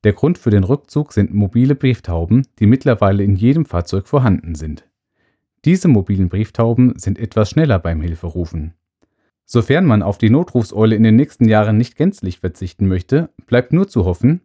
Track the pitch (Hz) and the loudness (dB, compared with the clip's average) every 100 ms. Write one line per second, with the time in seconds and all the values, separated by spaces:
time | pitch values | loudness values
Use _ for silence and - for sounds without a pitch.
0 | 107 - - 180 - 101 95 143 _ 151 | 0 0 -2 0 0 0 0 -2 _ -6
1 | 151 - 98 101 98 120 131 143 135 117 | -4 -2 -2 0 -2 0 0 0 -2 -4
2 | - 82 85 117 135 _ 104 131 139 113 | -6 -6 0 -2 -2 _ 2 2 0 0
3 | 98 101 101 98 117 151 151 87 87 95 | 0 0 0 0 2 0 -2 -4 -4 -6
4 | - 143 127 85 82 78 78 76 _ _ | -2 0 0 -2 -4 -10 -10 -12 _ _
5 | _ _ _ _ _ _ - 185 175 113 | _ _ _ _ _ _ -2 0 2 2
6 | 90 98 90 95 107 - 113 117 127 - | 0 -2 -2 -2 -6 -2 -2 2 2 0
7 | - 98 113 - 123 - 156 98 85 82 | -6 -6 -6 -2 -2 0 0 0 -2 -4
8 | 82 82 85 87 82 82 78 _ _ _ | -6 -8 -8 -8 -8 -8 -10 _ _ _
9 | _ _ _ _ _ 120 110 147 180 110 | _ _ _ _ _ -2 0 0 2 2
10 | 90 101 110 123 175 127 107 - 110 107 | 0 -2 2 2 0 -4 -4 0 0 4
11 | 113 110 147 - 113 107 107 107 120 _ | 4 4 2 0 2 2 2 0 -2 _
12 | 165 - 95 - 90 - 90 - 95 92 | -4 -2 -10 -8 -10 -8 -14 -4 -2 -2
13 | - 143 165 - _ 123 123 160 196 - | -2 -2 -2 -12 _ -2 0 -2 0 -2
14 | 90 87 127 170 | -2 0 0 0